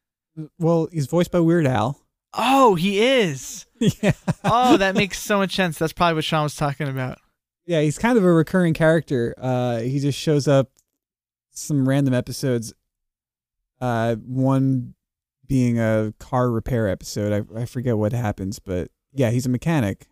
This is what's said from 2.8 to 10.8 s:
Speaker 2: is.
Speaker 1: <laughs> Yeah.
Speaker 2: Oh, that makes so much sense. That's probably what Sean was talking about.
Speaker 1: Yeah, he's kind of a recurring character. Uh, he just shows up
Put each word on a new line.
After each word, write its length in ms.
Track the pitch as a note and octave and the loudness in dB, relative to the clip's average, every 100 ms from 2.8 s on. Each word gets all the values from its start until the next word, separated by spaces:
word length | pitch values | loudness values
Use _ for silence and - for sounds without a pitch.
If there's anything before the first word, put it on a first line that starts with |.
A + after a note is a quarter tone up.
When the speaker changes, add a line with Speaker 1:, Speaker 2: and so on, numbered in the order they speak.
| F#3+ G3 | 2 2
Speaker 2:
is. 600 | A#3 C4+ F#3+ C3+ - - - _ | 2 2 2 -2 -10 -14 -18 _
Speaker 1:
<laughs> 0 | A3 - | 0 2
Yeah. 100 | G3+ - - - | 0 0 -4 -4
Speaker 2:
Oh, 360 | - A3+ B3+ G3+ | 0 2 4 4
that 160 | G3 | 4
makes 240 | G3+ G3+ - | 0 -2 -4
so 180 | - G#3 | -2 0
much 180 | F#3+ | 0
sense. 220 | - F3+ D#3 | 0 -2 -2
That's 140 | D#3+ | -4
probably 220 | - F3 | 0 0
what 100 | D#3+ | 0
Sean 200 | D3+ D#3+ | 0 -2
was 120 | D3+ - | -2 -2
talking 320 | D3 C#3 D3 | -4 -4 -6
about. 300 | C3 B2+ - _ _ _ _ - | -4 -6 -10 _ _ _ _ -4
Speaker 1:
Yeah, 160 | E3 | 0
he's 160 | D3+ D3 | 0 0
kind 180 | A3+ B3 | 2 4
of 80 | |
a 80 | F3+ | 6
recurring 400 | E3 D#3 F#3+ F3 | 4 4 2 2
character. 640 | D#3 D#3+ E3 - C3+ A#2 - | 4 4 2 2 -2 -2 -2
Uh, 440 | B2+ B2+ B2 A#2+ | -4 -2 -2 -2
he 180 | A#2+ C#3 | -2 -2
just 180 | C#3 C3+ | -2 -2
shows 300 | - D3 C#3 | 0 0 4
up 220 | C3+ C3 _ | 2 2 _